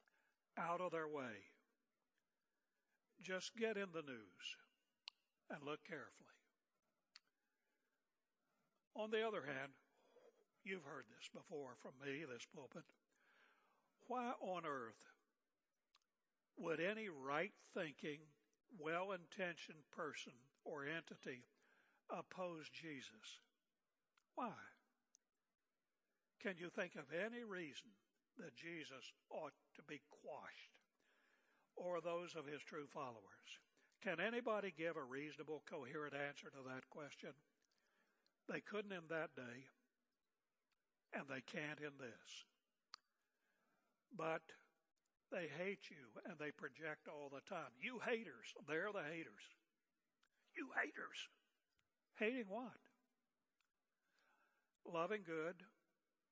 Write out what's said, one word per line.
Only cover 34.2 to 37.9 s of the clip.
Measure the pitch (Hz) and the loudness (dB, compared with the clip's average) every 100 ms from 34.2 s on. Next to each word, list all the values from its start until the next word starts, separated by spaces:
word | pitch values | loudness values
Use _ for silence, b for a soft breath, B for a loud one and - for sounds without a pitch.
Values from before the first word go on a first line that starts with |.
anybody | 202 240 240 214 202 151 | 6 6 6 6 4 4
give | 165 160 | 4 4
a | |
reasonable, | 127 131 151 139 151 151 - | 0 0 -2 -4 -2 -2 -2
coherent | 170 127 156 147 | -4 -2 0 0
answer | 139 143 147 156 | 2 0 0 -8
to | 139 131 | -8 -4
that | 131 - | -4 -6
question? | 165 143 - 165 135 - _ _ b b | -8 -8 -6 -8 -8 -16 _ _ b b